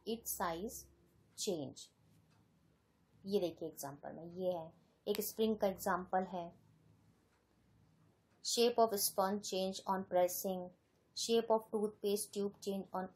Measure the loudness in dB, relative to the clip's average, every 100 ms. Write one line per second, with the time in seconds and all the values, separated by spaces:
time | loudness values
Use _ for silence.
0 | -6 -4 -4 -2 -2 -2 -4 -8 -14 _
1 | _ _ _ -6 -2 -2 -4 -10 -18 _
2 | _ -20 _ _ _ _ _ _ _ _
3 | _ -14 -2 2 2 -2 -8 -8 -10 -10
4 | -12 -12 -12 -4 -2 -2 -6 -14 _ _
5 | -4 -2 -4 0 0 2 0 0 0 0
6 | 0 0 0 -4 -8 -12 -20 -20 -20 -20
7 | -20 _ _ _ _ _ _ _ -20 _
8 | -20 _ _ _ -2 4 4 6 4 4
9 | 0 2 2 0 -2 -2 0 -2 -2 -2
10 | 2 4 4 2 -2 -4 -6 -12 _ _
11 | _ -6 2 2 4 2 2 -2 -2 -2
12 | -2 0 -2 -2 -2 -4 -4 -4 -4 -4
13 | -6